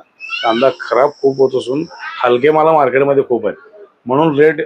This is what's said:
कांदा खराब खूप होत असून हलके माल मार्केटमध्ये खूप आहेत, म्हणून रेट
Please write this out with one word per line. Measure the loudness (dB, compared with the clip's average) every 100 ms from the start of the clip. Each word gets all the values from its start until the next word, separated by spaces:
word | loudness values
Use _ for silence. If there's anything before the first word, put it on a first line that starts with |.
| -6 _ -14 -6
कांदा | -2 0 0 0
खराब | -2 0 0 0
खूप | -2 0
होत | 0 0
असून | -4 -6 -8 -12 -14 -4
हलके | 0 2 2
माल | 2 2
मार्केटमध्ये | 2 2 2 2 0
खूप | 0 -2 -4
आहेत, | -8 -14 -20 -20 _ -4
म्हणून | 0 0 2
रेट | 2 2